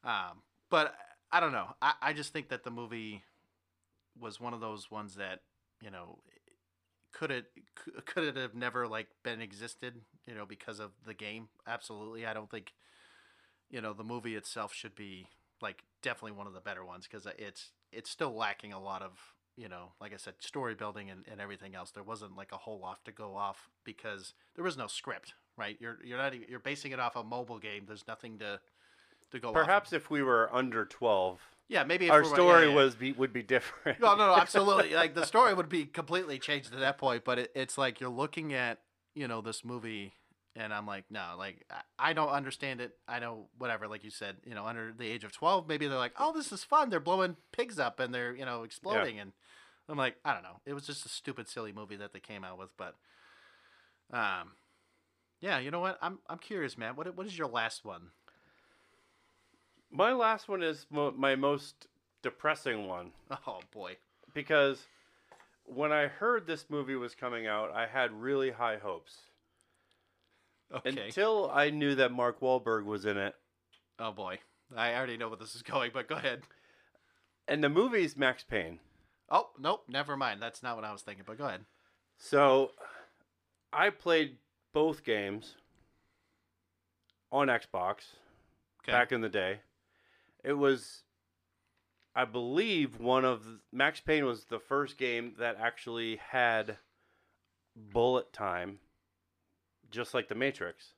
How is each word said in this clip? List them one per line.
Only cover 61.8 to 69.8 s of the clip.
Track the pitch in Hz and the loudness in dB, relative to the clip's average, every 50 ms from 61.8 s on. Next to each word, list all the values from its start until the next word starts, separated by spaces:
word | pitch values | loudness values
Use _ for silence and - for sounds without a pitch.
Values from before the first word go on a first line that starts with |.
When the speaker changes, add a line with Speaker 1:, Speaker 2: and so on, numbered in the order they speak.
| - _ _ _ _ _ _ _ - | -20 _ _ _ _ _ _ _ -6
Speaker 2:
depressing | 127 - - - 147 156 - - 139 117 107 104 | -6 -6 0 0 0 0 0 -2 -4 -4 -2 -4
one. | 95 92 87 87 90 - - _ _ 135 131 - | -6 -6 -8 -8 -12 -16 -20 _ _ -12 -10 -8
Speaker 1:
Oh, | - 107 92 - _ - | -10 -10 -10 -14 _ -16
boy. | 110 95 90 92 - _ _ _ _ _ - - | -12 -12 -12 -12 -14 _ _ _ _ _ -10 -8
Speaker 2:
Because | 147 139 - 156 151 143 139 139 135 - - _ _ _ _ _ _ _ _ - - - _ _ _ _ | -8 0 4 6 8 8 6 4 0 -8 -20 _ _ _ _ _ _ _ _ -20 -20 -20 _ _ _ _
when | - 131 123 147 151 151 | -12 -6 -2 0 2 4
I | 151 147 | 4 2
heard | 139 143 - 202 226 247 226 180 | 2 0 -2 0 0 0 0 0
this | 165 165 147 - _ | -4 -8 -8 -6 _
movie | 151 147 139 127 135 | -4 -4 -2 -2 -4
was | 131 123 120 - | -4 -4 -6 -8
coming | - 131 123 120 117 113 | -6 -6 -6 -4 -4 -2
out, | 110 107 107 107 87 76 | -2 0 0 -2 -2 -2
I | 110 117 | -4 -4
had | 110 113 135 127 117 110 | -2 0 0 0 0 -2
really | 107 113 131 139 135 135 131 | -6 -4 -2 0 0 0 0
high | 120 117 120 117 107 104 | -2 -2 -2 -2 -2 -2
hopes. | 101 104 90 - - - - - - _ _ _ _ _ _ _ _ _ _ _ | -4 -6 -6 -6 -10 -18 -20 -20 -20 _ _ _ _ _ _ _ _ _ _ _